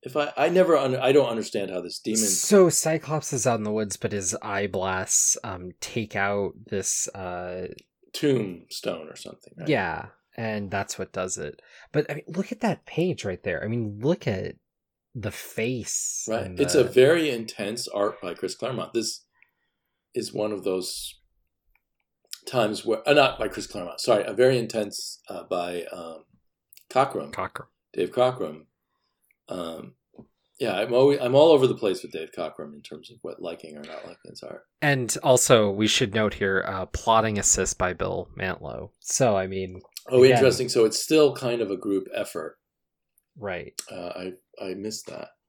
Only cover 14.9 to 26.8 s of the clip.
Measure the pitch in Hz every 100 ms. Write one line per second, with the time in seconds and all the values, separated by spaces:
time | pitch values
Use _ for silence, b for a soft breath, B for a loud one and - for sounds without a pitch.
14.9 | _ _ 123 101 - - - 113 127 -
15.9 | - - - - 110 92 90 139 151 123
16.9 | 127 131 170 156 120 110 - 101 120 -
17.9 | 101 101 - 90 85 92 - 120 120 110
18.9 | 117 107 - _ _ _ _ _ _ _
19.9 | _ _ - 98 - 107 104 95 92 90
20.9 | - - - _ _ _ _ _ _ _
21.9 | _ _ _ _ - - 127 107 104 113
22.9 | 110 - 147 135 - 107 - - 104 87
23.9 | - - 110 98 101 127 131 110 113 101
24.9 | - - - - 92 85 92 87 87 82
25.9 | 90 82 80 _ _ _ _ _ -